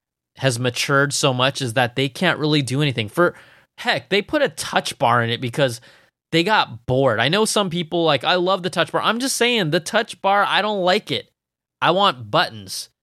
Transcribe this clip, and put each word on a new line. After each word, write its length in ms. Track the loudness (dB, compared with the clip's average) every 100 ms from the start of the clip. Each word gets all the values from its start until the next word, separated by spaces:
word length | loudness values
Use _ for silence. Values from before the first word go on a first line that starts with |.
| _ _ _ -4
has 220 | -2 0
matured 540 | -2 -2 0 2 2
so 200 | 0 0
much 280 | 2 0 0
is 120 | -4
that 220 | 0 0 0
they 140 | -4
can't 300 | 0 0 0
really 220 | 0 0
do 200 | 0 0
anything. 280 | 0 -2 -4
For 260 | 0 0 0 -16 -20 _ -10
heck, 300 | -4 -4 0
they 120 | -2
put 200 | 0 0
a 80 | 0
touch 480 | -4 -4 -4 -4 0
bar 260 | 2 2
in 60 | 2
it 100 | -2
because 400 | -4 -2 -2 -2 -14 -20 _ _ _
they 120 | 0
got 420 | 2 2 0 -4 -2
bored. 340 | 2 2 2
I 80 | 2
know 180 | 2 0
some 240 | 0 -2
people 360 | -2 -4 0 2
like, 180 | 0
"I 120 | 2 0
love 260 | 2 0
the 80 | -2
touch 220 | -2 -2
bar." 100 | 0
I'm 180 | 0 -2
just 160 | -2 0
saying, 360 | 0 2 0
the 80 | 0
touch 420 | 0 -2 -4 -4
bar, 240 | 0 2 2
I 140 | 0
don't 220 | 0 0
like 280 | 2 0 0
it. 180 | -8 -8 _ _ _ _ -4
I 100 | 0
want 400 | 2 2 0 -2
buttons. 580 | -2 -2 -6 -14 -12 -14 _